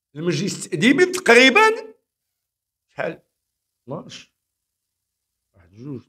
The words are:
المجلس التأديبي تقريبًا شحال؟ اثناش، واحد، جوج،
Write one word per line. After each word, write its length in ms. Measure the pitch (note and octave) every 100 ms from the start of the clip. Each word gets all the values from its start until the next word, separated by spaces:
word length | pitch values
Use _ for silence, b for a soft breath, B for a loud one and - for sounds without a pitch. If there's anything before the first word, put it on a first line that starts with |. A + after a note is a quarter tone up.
| _
المجلس 500 | C#3+ E3+ D3 F#3+ - -
التأديبي 380 | D#3+ A3 D4
تقريبًا 560 | F#4 - - A#3+ C4 G4 A4 A4 - - _ _ _ _ _ _ _ _ _
شحال؟ 340 | - A2+ D#2 _ _ _ _ _ _
اثناش، 520 | A#2+ D#3 B3 - - _ _ _ _ _ _ _ _ _ _ _ _
واحد، 160 | F2 E2+
جوج، 280 | G2+ C#3 B2+